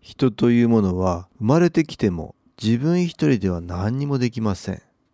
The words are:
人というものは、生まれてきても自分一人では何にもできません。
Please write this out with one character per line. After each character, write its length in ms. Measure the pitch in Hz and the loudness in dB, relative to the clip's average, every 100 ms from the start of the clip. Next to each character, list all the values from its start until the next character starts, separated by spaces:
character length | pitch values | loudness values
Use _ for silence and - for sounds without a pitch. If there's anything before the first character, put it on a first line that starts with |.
人 300 | - - 131 | -14 -2 0
と 200 | 107 120 | 2 2
い 120 | 120 | 4
う 60 | 117 | 4
も 140 | 113 | 4
の 160 | 98 90 | 2 0
は、 300 | 92 87 90 - | -2 -2 -8 -6
生 60 | |
ま 160 | 107 156 | 2 4
れ 100 | 175 | 4
て 140 | 170 | 2
き 120 | 156 - | -2 0
て 140 | 208 | -2
も 240 | 85 78 - _ - | -2 -10 -16 _ -6
自 160 | 107 117 | -2 0
分 260 | 147 175 | 0 0
一 40 | 175 - 151 | -2 -2 0
人 100 | 123 | 0
で 120 | 95 | 0
は 100 | 87 | -4
何 380 | 87 87 101 127 | -6 -4 -4 -2
に 80 | 143 | -2
も 120 | 139 | -2
で 120 | 123 | -2
き 100 | 117 | -2
ま 140 | 110 | -4
せ 180 | 92 - | -4 -6
ん。 100 | 90 _ _ _ | -10 _ _ _